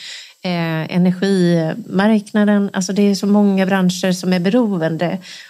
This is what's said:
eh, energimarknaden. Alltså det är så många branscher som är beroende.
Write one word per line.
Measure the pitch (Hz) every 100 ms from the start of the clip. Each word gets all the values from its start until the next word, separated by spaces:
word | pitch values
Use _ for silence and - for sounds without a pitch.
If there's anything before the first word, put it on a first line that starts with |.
| - - - _
eh, | 185 175 165 160 156 175
energimarknaden. | 180 180 196 190 175 170 160 - - 185 208 214 208 214 208 202 202
Alltså | 190 185
det | 196
är | 202
så | 190 202
många | 208 202 190 190
branscher | 190 180 - 190
som | 180 185
är | 185
beroende. | 185 247 220 185 160 160 170 185 - - -